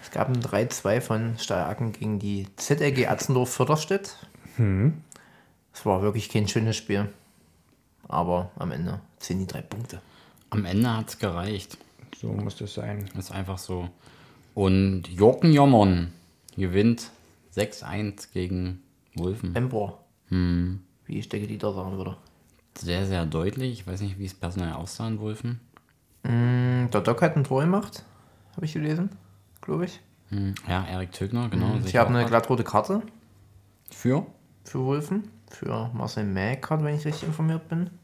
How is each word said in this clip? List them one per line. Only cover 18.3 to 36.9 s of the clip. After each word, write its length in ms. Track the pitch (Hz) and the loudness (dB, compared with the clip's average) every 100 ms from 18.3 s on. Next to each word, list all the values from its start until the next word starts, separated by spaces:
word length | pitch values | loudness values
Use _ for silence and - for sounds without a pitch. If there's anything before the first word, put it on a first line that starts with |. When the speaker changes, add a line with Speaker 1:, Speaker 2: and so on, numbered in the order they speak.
Speaker 3:
gegen 520 | 92 90 92 90 90 _ _ _ - | -6 -2 -2 -2 -6 _ _ _ -6
Wulfen. 400 | 87 104 90 87 | -4 -2 -4 -2
Speaker 1:
Empor. 480 | 127 117 98 - _ _ _ | 0 0 -4 -8 _ _ _
Speaker 3:
Hm. 520 | 92 90 87 87 95 - _ - | 0 2 2 0 -4 -12 _ -8
Speaker 1:
Wie 100 | 104 | -8
ich 100 | 107 | -6
denke, 200 | 104 104 | -6 -6
Dieter 260 | 107 104 | -4 -4
sagen 240 | 98 95 95 | -4 -6 -6
würde. 180 | 92 - - _ _ _ _ - | -8 -10 -16 _ _ _ _ -12
Speaker 3:
Sehr, 280 | 87 87 98 | -4 -2 0
sehr 180 | 92 82 | -2 -2
deutlich. 460 | 80 90 127 127 117 | 0 -2 -2 -6 -8
Ich 80 | 92 | -8
weiß 140 | 92 | -6
nicht, 180 | 101 95 | -6 -6
wie 60 | 95 | -10
es 80 | - | -8
personell 380 | 85 95 87 | -8 -4 -4
aussah 340 | 76 80 - 113 | -6 -10 -8 -6
in 120 | 110 | -6
Wulfen. 400 | 107 110 120 120 - - _ _ _ _ | -6 -8 -8 -8 -12 -20 _ _ _ _
Speaker 1:
Mm, 680 | - 117 120 123 123 123 123 | -2 2 4 4 2 2 2
der 100 | 107 | 2
Doc 200 | 104 117 | 2 4
hat 140 | 165 160 | 4 2
ein 80 | |
Tor 180 | 131 131 | 2 2
gemacht, 420 | 156 190 - - - _ _ _ _ - | 2 2 -2 -12 -20 _ _ _ _ -8
hab 80 | |
ich 100 | 156 | -6
gelesen, 360 | 160 151 156 196 - - - _ - | -4 -2 -2 -2 -6 -20 -20 _ -18
glaub 200 | - 151 | -6 -4
ich. 180 | 175 - _ _ _ | -4 -8 _ _ _
Speaker 3:
Hm. 260 | 101 98 98 - | -4 -4 -4 -2
Ja, 180 | 90 92 | -2 -2
Erik 220 | 92 92 | -6 -6
Tögner, 380 | - 98 120 120 | -6 -4 -2 -2
genau, 180 | - 117 | 0 2
Speaker 1:
Mm, 40 | |
Speaker 3:
sehe 60 | 113 | 0
Speaker 1:
ich 40 | 92 | 2
Speaker 3:
ich 60 | 120 | 4
Speaker 1:
hab 80 | 117 | 6
Speaker 3:
auch 40 | |
Speaker 1:
eine 80 | 120 | 6
Speaker 3:
grad. 80 | 120 | 6
Speaker 1:
glattrote 340 | 117 - 123 | 4 4 0
Karte. 380 | 113 110 - 202 - - - - - - _ _ - | 4 2 2 -2 -2 -14 -20 -20 -20 -20 _ _ -20
Speaker 3:
Für? 340 | - 123 139 - - _ _ | -2 2 2 0 -16 _ _
Speaker 1:
Für 160 | - 135 | -10 -4
Wulfen. 500 | 131 143 151 190 208 - - | 0 0 0 -4 -4 -14 -20
Für 400 | - - 110 117 | -12 -6 -4 -4
Marcel 300 | 117 117 - | -4 -4 -2
Mäckert, 600 | 104 95 101 135 - 156 | -2 0 -2 -2 -2 -2
wenn 120 | 151 | 0